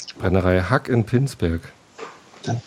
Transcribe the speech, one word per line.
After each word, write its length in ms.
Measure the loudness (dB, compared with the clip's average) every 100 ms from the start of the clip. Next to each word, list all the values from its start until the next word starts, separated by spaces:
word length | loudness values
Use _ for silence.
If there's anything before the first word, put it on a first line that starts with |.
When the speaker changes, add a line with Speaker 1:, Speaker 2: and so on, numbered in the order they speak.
| -16 -6
Speaker 1:
Brennerei 420 | 0 2 4 2
Hack 280 | 2 0 2
in 140 | 0 2
Pinsberg. 560 | 0 0 -2 -2 -2 -6 -20 _ -18 -18 -18 -20 -12 -6
Speaker 2:
Ja. 100 | -6